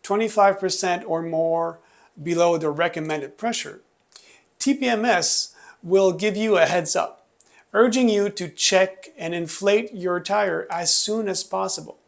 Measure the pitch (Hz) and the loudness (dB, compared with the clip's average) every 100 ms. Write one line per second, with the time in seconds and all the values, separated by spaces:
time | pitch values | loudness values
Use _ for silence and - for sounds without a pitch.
0 | - 202 226 214 196 196 185 - 180 175 | -2 -2 0 4 4 4 -2 -2 -2 -2
1 | - 165 165 160 165 165 165 165 _ _ | -2 -4 -2 -2 0 0 -2 -6 _ _
2 | _ - 151 170 175 165 156 147 170 165 | _ -12 -4 2 2 2 -2 0 -2 -2
3 | 156 156 135 - 226 226 - - _ _ | -6 -6 -6 -6 -6 -4 -8 -14 _ _
4 | _ - - - _ _ 269 277 254 226 | _ -20 -20 -20 _ _ 0 0 0 0
5 | 240 185 170 - - - - - 165 190 | 2 2 2 -2 -4 -12 -20 -18 2 4
6 | 190 160 214 202 220 190 165 180 156 170 | 4 2 -2 0 2 4 4 2 0 -2
7 | - - _ _ - _ _ 202 247 247 | -4 -8 _ _ -20 _ _ 2 4 4
8 | 247 208 202 202 175 - - 190 190 - | 2 2 0 -4 -10 -2 2 4 2 -2
9 | - - 165 175 165 - 196 208 233 202 | -20 -12 -8 -6 -6 -2 2 2 0 -8
10 | 180 180 180 202 202 165 - 170 170 - | -4 -4 -2 0 0 -2 -6 -4 0 0
11 | - 220 208 185 - 190 190 - - - | 0 -4 -4 -6 -6 -6 -4 -6 -10 -20